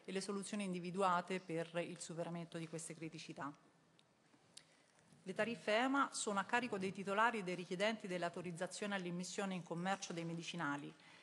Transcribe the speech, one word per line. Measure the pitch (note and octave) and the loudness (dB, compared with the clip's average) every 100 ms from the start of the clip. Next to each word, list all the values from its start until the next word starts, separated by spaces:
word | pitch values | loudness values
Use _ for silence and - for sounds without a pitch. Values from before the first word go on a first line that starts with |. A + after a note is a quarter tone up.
e | - | -6
le | F#3+ | -4
soluzioni | F#3+ G3+ F#3+ G#3 | -2 -2 -2 -2
individuate | G3 F3+ F3 F3+ F#3+ F3 F3+ F#3 | -2 -2 -2 2 4 4 2 -2
per | - E3 E3 E3+ | 0 -2 0 -2
il | E3+ E3+ | -2 -4
superamento | - E3 E3+ E3+ E3 E3+ | -6 -4 -4 -4 -6 -8
di | D#3+ | -6
queste | D#3+ E3 E3 | -6 -8 -8
criticità. | E3 E3 - D#3+ C#3+ D3 - _ _ _ _ _ _ - _ - - - _ - - - | -8 -8 -10 -8 -8 -8 -18 _ _ _ _ _ _ -20 _ -20 -20 -20 _ -20 -20 -14
Le | F#3 | -4
tariffe | G3+ G#3+ A3+ - G#3+ | 0 0 0 4 6
ema | C4 C#4 C4+ | 6 4 4
sono | - A3 G3 | 2 0 0
a | |
carico | F#3+ A#3+ A#3+ G3+ | 2 2 2 0
dei | F#3+ | 0
titolari | F#3+ F#3+ G3 A3+ A3 | -2 2 6 6 4
e | |
dei | F3+ | 0
richiedenti | F3+ F3 F3+ G#3 A3 G3 | -2 -2 2 2 2 -2
dell'autorizzazione | F3+ E3+ F3+ F3 E3+ F3+ - G#3 G3+ | 0 0 0 -4 -4 -4 -2 -2 0
all'immissione | F3 F3 F3+ - G3 | 0 -2 -2 -2 0
in | F3+ | -2
commercio | D#3+ E3+ F#3 F#3+ - | -4 -2 0 0 -2
dei | E3+ | -4
medicinali | E3 E3+ E3 E3+ D3 C#3+ D3+ - - - | -4 -4 -6 -2 -2 -2 -6 -14 -20 -20